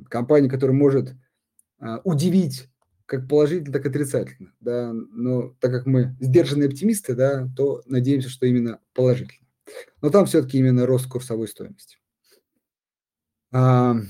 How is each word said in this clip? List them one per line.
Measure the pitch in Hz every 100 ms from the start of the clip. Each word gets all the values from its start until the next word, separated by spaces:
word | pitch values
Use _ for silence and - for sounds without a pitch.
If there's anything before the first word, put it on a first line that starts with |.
| -
компания, | 117 123 151 135
которая | 131 135 135
может, | 143 131 127 - _ _ _ _ _ _
э, | 113 113 190
удивить | 147 180 185 156 127 - _ _ _ -
как | 135 131
положительно, | 147 147 175 143
так | 135 139
и |
отрицательно. | 139 139 - - - - _
Да, | 120 120 120
но | 113 - 113 123 127 117 -
так | 123
как | 123 131
мы | 131 127 -
сдержанные | 131 135 143 143 143
оптимисты, | 135 214 214 - 120
да, | 131 139 127 131
то | 139 - -
надеемся, | 131 123 143 131
что | - 127
именно | 123 117 110 _ -
положительно. | 127 123 - _ _ _ - - - _
Но | 147
там | 202 147
всё-таки | 160 127 135
именно | 131 123 123
рост | 127 127
курсовой | 120 - 113 107
стоимости. | - 104 - - _ _ _ _ _ _ _ _ _ _ _ _ _ _ _ _
А, | 127 127 127 123 117 98